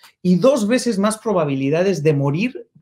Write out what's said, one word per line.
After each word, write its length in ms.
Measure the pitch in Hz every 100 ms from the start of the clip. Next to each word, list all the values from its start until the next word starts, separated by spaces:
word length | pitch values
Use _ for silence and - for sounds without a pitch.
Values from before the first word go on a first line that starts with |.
| - _
y 140 | 180 175
dos 320 | 240 285 202
veces 320 | 247 247 190
más 180 | 208 214
probabilidades 840 | 233 180 151 135 135 160 190 170
de 100 | 151
morir 560 | 143 139 151 247 - - _